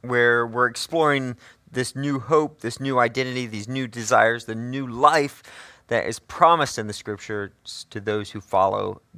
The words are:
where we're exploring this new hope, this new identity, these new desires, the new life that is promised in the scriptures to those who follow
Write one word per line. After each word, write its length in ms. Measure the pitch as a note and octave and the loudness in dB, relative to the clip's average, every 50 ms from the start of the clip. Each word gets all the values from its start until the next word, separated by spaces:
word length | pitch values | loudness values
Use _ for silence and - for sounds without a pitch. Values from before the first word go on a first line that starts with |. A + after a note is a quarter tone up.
where 440 | - B2 B2 A#2+ A#2+ A#2+ A#2+ A#2+ A#2+ | -4 0 2 4 4 6 4 4 0
we're 220 | A#2 A2+ A#2+ B2 | -2 0 0 0
exploring 680 | A#2+ A#2 - - - E3 E3 D#3 D3 C#3+ C#3 C3 B2+ A#2+ _ - - _ _ _ _ | 0 0 -6 -10 -4 0 2 2 2 2 0 -2 -6 -10 _ -16 -20 _ _ _ _
this 240 | - B2+ B2+ - - | -6 -4 -4 -4 -6
new 240 | C3 C#3 C#3+ C#3+ C3+ | -6 -4 -4 -4 -4
hope, 400 | A2 A2 D#3+ D3+ D#3 D3 D3+ _ | -2 2 2 2 2 0 -6 _
this 220 | - C3+ - - | -8 -8 -8 -6
new 180 | C#3 C3+ C3+ B2 | -6 -2 2 2
identity, 460 | A#2+ A#2 A2+ C3 C3 B2+ B2 B2+ B2 | 2 2 0 -2 -4 -4 -4 -6 -6
these 240 | A2+ A2 G#2 G#2 A2 | -6 -8 -10 -8 -6
new 180 | B2+ C3+ C3 | -6 -6 -6
desires, 560 | A#2+ G#2+ A#2+ A2+ G#2 B2 G#2+ G#2+ A2+ A#2 A#2 - | -6 -8 -8 0 2 4 6 6 4 2 0 -6
the 100 | - A2 | -8 -8
new 320 | A2+ A#2 B2 C3 C3+ C3+ | -8 -8 -8 -6 -6 -8
life 560 | B2 A2+ A#2+ C#3+ D3 D#3+ D#3+ C#3+ C#3 - - _ - - - - - - _ _ | -8 -2 2 4 4 4 4 0 0 -4 -14 _ -20 -20 -20 -20 -20 -20 _ _
that 180 | _ A#2 A2+ - | _ -2 -2 -2
is 140 | - A2+ - | -2 -8 -10
promised 580 | _ _ - - F3 E3 E3+ E3 C#3+ B2+ - | _ _ 2 4 6 6 6 4 2 -2 -2
in 100 | - G#2+ | -6 -8
the 60 | G#2 G#2 | -8 -8
scriptures 920 | - - - G#2 G2 - - G#2+ G#2 G2+ F#2+ _ _ _ - - - - _ | -10 -10 -10 -10 -10 -8 -8 -6 -6 -6 -8 _ _ _ -16 -16 -16 -16 _
to 120 | - A2 | -12 -6
those 300 | G2+ A2 G#2+ G#2+ G2+ - | -4 -2 -2 -2 -4 -6
who 100 | - G#2+ | -12 -14
follow 600 | - _ - F#2+ F#2+ G2 G2+ G2+ G2+ G2 G2+ - _ _ - | -8 _ 2 4 4 4 2 0 -4 -4 -6 -10 _ _ -20